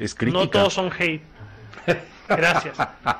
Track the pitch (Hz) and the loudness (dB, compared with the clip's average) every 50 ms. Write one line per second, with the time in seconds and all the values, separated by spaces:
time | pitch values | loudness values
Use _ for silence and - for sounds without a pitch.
0 | 110 104 - - 113 120 170 180 196 - - 202 202 185 - 196 185 180 - - | -8 -8 -4 -2 0 0 2 2 2 2 4 4 4 4 2 0 -2 -2 -2 -2
1 | 180 165 156 156 - - - - - - - - - - - - - 170 170 - | -2 -2 -2 -4 -8 -14 -20 -20 -20 -20 -18 -20 -20 -18 -18 -6 -2 0 0 0
2 | - - - - - - 202 160 165 175 165 156 - 147 127 - 135 - - - | -2 -14 -20 -10 -4 0 0 2 4 4 2 2 0 -2 -4 -4 -4 -4 -4 -6
3 | - 143 - | -4 -4 -4